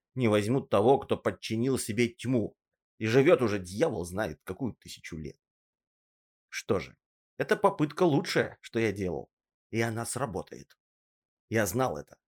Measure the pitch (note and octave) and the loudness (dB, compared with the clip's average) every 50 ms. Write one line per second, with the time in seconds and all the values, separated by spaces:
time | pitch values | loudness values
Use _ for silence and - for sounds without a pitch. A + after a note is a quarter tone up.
0 | _ _ - B2+ B2+ A2+ G#2 G#2+ G2+ G#2+ C3 C3+ - - A#2+ G2+ G#2 B2 C#3 B2 | _ _ -4 0 2 2 4 2 2 2 0 0 0 2 2 4 6 6 4 4
1 | - - A2+ - - A2+ F#2 - - - A2 A2+ A#2+ C3+ C3 A2 - - G#2+ A2+ | 2 -2 -4 -2 -2 -4 -4 -4 -6 -4 -2 -2 0 0 0 -2 -2 -2 0 0
2 | A#2+ A#2 - - - A#2+ C3 A#2+ G2+ - - _ _ _ _ _ _ _ _ - | 0 0 -2 -4 -4 0 0 0 0 -2 -6 _ _ _ _ _ _ _ _ -6
3 | G#2 A2 A2+ C3+ C3+ E3 F3+ - B2 G#2 G#2 G2+ F2+ F2 F#2+ G#2+ D#3 E3 A#2 G#2 | -2 2 4 6 6 6 6 6 4 2 0 -2 -4 -6 -4 -2 0 0 0 -2
4 | F2+ F2+ F2+ G2 A2 E2+ D2 - _ - F#2 - C#3 G#2+ - _ - - - - | -6 -6 -4 -4 -4 -4 -6 -8 _ -12 -8 -6 -6 -8 -8 _ -14 -18 -18 -18
5 | - - - D#2+ D2+ C#2 - _ _ _ _ _ _ _ _ _ _ _ _ _ | -14 -12 -12 -10 -10 -12 -14 _ _ _ _ _ _ _ _ _ _ _ _ _
6 | _ _ _ _ _ _ _ _ _ _ - - - - A2 F2+ D2 C2 - _ | _ _ _ _ _ _ _ _ _ _ -14 -6 -2 -2 -2 -2 -2 -6 -14 _
7 | _ _ _ _ _ _ _ - C#3 - - - - F#3+ - - D#3 D3 - - | _ _ _ _ _ _ _ -6 -2 -2 0 2 2 2 2 2 -2 -2 0 2
8 | F#3 E3+ C#3 D#3+ F#3 - - D#3 G#2+ G#2+ - - - - - A2+ A#2 G#2+ F#2+ G2+ | 2 4 4 2 0 0 0 0 0 -2 -4 -14 -14 -6 -2 -2 0 0 0 -2
9 | F#2+ F2+ D#2+ C2 - - _ _ _ _ _ _ _ _ G2+ A2+ A#2 A#2 A2 A2 | -4 -4 -4 -6 -8 -12 _ _ _ _ _ _ _ _ -4 -2 -2 -2 -4 -6
10 | A#2 - - A#2 C#3 B2 F2 F#2 - - - C2 C#2+ - _ _ _ _ _ _ | -6 -6 -6 -6 -6 -6 -6 -6 -8 -10 -12 -18 -18 -20 _ _ _ _ _ _
11 | _ _ _ _ _ _ _ _ _ - G#2 A2+ G#2+ F2+ F2+ B2 C3 B2 D#2 D2 | _ _ _ _ _ _ _ _ _ -2 0 0 0 0 0 0 0 0 -2 -6
12 | D2 - - - _ _ | -10 -14 -18 -20 _ _